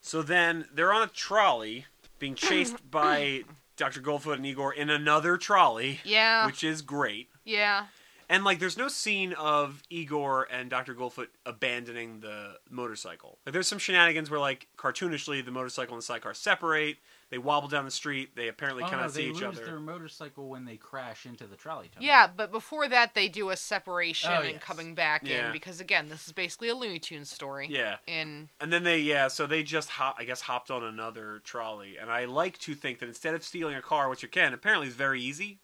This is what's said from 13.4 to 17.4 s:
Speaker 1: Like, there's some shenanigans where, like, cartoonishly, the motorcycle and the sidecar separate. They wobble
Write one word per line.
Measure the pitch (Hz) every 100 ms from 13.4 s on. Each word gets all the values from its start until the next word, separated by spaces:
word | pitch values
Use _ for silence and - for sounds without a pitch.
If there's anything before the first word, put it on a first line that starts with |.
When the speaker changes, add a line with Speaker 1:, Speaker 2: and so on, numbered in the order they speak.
Speaker 1:
Like, | -
there's | 160 185
some | 202
shenanigans | - 185 170 160 151
where, | 147
like, | 139 131 - -
cartoonishly, | 135 127 175 147 156 139
the | 127
motorcycle | 127 127 127 123
and | 117
the | -
sidecar | 117 107
separate. | - - 185 165 156 151 151 _ - _
They |
wobble | 127